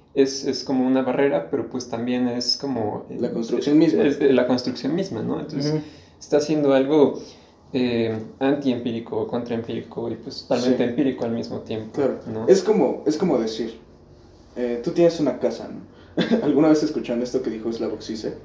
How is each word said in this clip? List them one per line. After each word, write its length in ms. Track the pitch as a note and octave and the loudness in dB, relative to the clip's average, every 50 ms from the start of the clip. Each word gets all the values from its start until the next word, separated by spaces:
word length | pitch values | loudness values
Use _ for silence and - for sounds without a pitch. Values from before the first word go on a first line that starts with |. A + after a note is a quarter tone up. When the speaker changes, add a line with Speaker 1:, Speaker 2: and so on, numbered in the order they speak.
| _ _ - | _ _ 2
Speaker 1:
es, 300 | C#3 C3+ C3+ - - D3 | 2 2 2 0 -6 -6
es 200 | C#3 B2 - - | -6 -6 -6 -4
como 220 | - C3+ C3 B2+ | -4 -2 0 2
una 160 | C3 C3 C3 | 2 2 2
barrera, 480 | B2 B2+ B2 C3+ C#3+ C#3+ D#3+ E3 - - | 2 0 2 2 2 2 2 0 -2 -2
pero 180 | C#3+ A#2+ A2+ - | -4 -4 -4 -4
pues 200 | - B2 - - | -6 -8 -8 -6
también 400 | A#2 A2+ A#2+ B2 B2 B2 B2+ A#2+ | -6 -6 -4 -2 -2 0 0 -2
es 280 | A#2+ B2 B2 - - | -2 -2 -2 -2 -2
como... 480 | - C#3+ C#3 B2+ A#2 G#2+ G#2 A#2+ - - - | -2 -2 -4 -4 -2 -4 -4 -4 -8 -10 -10
Eh, 80 | - - | -6 -4
Speaker 2:
La 100 | A#2+ A#2 | -4 -4
construcción 460 | - A#2 A2+ - B2 A#2 - C#3+ D3 D#3+ | -2 -4 -2 -2 -2 0 2 4 6 6
misma. 260 | E3 D#3 - - - | 6 6 4 4 4
Speaker 1:
es, 160 | C#3+ C#3 - | 2 2 4
eh, 120 | D3 C3+ | 4 4
la 140 | C3 B2+ B2 | 6 4 4
construcción 480 | C3 B2+ B2 - B2+ B2 - - C3+ D#3+ | 2 0 0 0 -4 -6 -4 -4 -2 -2
misma, 280 | F#3+ F3+ - A2+ G#2 | -2 -4 -4 -6 -6
¿no? 180 | A#2 A#2 D3+ D#3 | -4 -4 -4 -6
Entonces, 320 | D3 - D#3 C#3+ C#3+ D3+ | -6 -6 -6 -4 -2 0
Speaker 3:
Ujú. 80 | D#3 D#3 - - - - - - _ _ | -2 -2 -4 -8 -18 -20 -20 -20 _ _
Speaker 1:
está 160 | - - D3 D3 | -6 0 0 0
haciendo 340 | D3 - D#3 D3+ C#3+ C#3 | 2 2 0 2 2 4
algo, 480 | C3+ C3 C3+ C3+ D#3 D3+ C3+ - - - - - - - - - _ _ - - | 4 4 4 4 6 6 6 6 4 -2 -12 -16 -18 -20 -20 -20 _ _ -20 -6
eh, 440 | - B2+ B2 B2 A#2 A#2 A2+ A2+ A2 G#2+ - - - - | -2 -2 0 0 2 0 0 0 -2 -4 -8 -10 -6 -2
antiempírico 800 | C3+ C#3 D3 - - C3 A#2+ A2+ - A#2+ A2+ A2+ - - A2 A2 | 2 2 2 2 2 0 -2 0 -2 -4 -6 -6 -6 -4 -4 -4
o 60 | G#2+ | -4
contraempírico 800 | - B2+ A#2+ - - A#2 A2+ - - A2+ A#2 - - - - A#2 A#2 | -2 -4 -6 -4 -4 -4 -6 -4 -6 -6 -8 -8 -8 -10 -8 -6 -6
y 60 | A2 | -6
pues 280 | - - C3+ - - | -8 -10 -12 -12 -12
totalmente 420 | - - C3 A#2+ A#2+ B2+ B2 A#2 A#2+ | -4 -2 -2 0 2 2 2 2 2
Speaker 2:
Sí. 40 | A#2 | 0
Speaker 1:
empírico 340 | - D#3 C3+ C3 A#2+ - B2 | 0 0 0 0 0 -2 -4
al 80 | A#2 | -4
mismo 280 | A#2 A#2 - - A#2 A2+ | -2 -4 -6 -6 -8 -10
tiempo, 300 | - - A2+ G#2+ G#2+ - | -8 -6 -8 -8 -8 -8
Speaker 2:
Claro. 280 | - D3 C3+ B2+ - - - - | -4 -2 0 0 -2 -4 -8 -8
Speaker 1:
¿no? 140 | A2 A2 A2+ - | -8 -2 6 6
Speaker 2:
Es 140 | F#3+ G3 | 6 6
como, 400 | - G#3+ G#3 F3+ C#3 A2+ - - - | 6 2 4 4 4 2 2 0 0
es 120 | - - - | -2 0 2
como 200 | F#3+ E3 C3+ A2+ | 2 2 2 2
decir, 420 | A2+ A2 - - A#2 A2+ - - - - - - - - - - - - - - - - - | 0 -2 -4 -4 -6 -8 -8 -14 -20 -20 -20 -20 -20 -20 -20 -20 -20 -20 -20 -20 -20 -16 -8
eh, 260 | A#2+ B2 A#2+ A#2+ A#2 - | -4 -4 -4 -4 -4 -4
tú 80 | E3+ | -4
tienes 260 | - E3 E3+ E3 E3 - | 2 4 4 4 4 4
una 200 | D3+ B2+ - - | 0 0 0 0
casa, 280 | B2+ A2+ - - G#2 - | -2 -2 -2 -2 -10 -12
¿no? 120 | - - - - - - - - - | -12 -14 -16 -18 -20 -20 -20 -6 -2
<laughs> 260 | - - - A#2 - - | -2 2 2 2 2 2
¿Alguna 240 | D3+ C3+ C#3 D#3+ D#3 | 2 4 4 6 6
vez 140 | D3+ D3+ D3+ | 6 4 4
escucharon 380 | - - A#2 - - A#2+ A#2 | 0 -2 -4 -4 -2 -4 -4
esto 200 | - - - B2 | -4 -2 -2 -2
que 80 | - A2+ | -2 -2
dijo 200 | A2 A2 - A#2 | -6 -4 -6 -6
Slavoj 280 | A2 A2+ A2 G2+ G#2 - | -4 -4 -4 -6 -6 -8
Zizek? 340 | - - A2 - - - - - - | -8 -10 -8 -6 -6 -8 -8 -10 -16